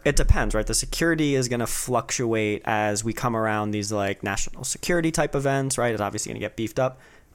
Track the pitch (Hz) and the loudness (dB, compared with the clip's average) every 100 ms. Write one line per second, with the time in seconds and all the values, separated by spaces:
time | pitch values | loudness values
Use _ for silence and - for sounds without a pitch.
0 | 143 135 123 - 110 107 107 113 - - | 2 6 6 6 4 0 0 -2 -2 0
1 | 165 160 147 135 120 120 110 - - 120 | 2 2 2 2 0 -2 -2 -4 -2 -2
2 | 113 - 120 110 107 104 - 107 107 104 | -2 -2 0 2 2 0 -2 0 0 0
3 | 113 110 123 113 110 107 104 104 104 104 | -2 -2 -2 0 0 0 0 -2 -2 -2
4 | 98 98 101 98 - - 131 - - 175 | -2 -2 -4 -2 -4 -6 -8 -6 0 0
5 | 165 160 147 143 139 139 135 - 120 107 | 2 0 0 0 0 0 0 0 0 0
6 | 101 104 - 113 104 - 110 - 131 131 | -2 -4 -6 -6 -6 -4 -4 0 -2 -2
7 | - - - | -16 -20 -20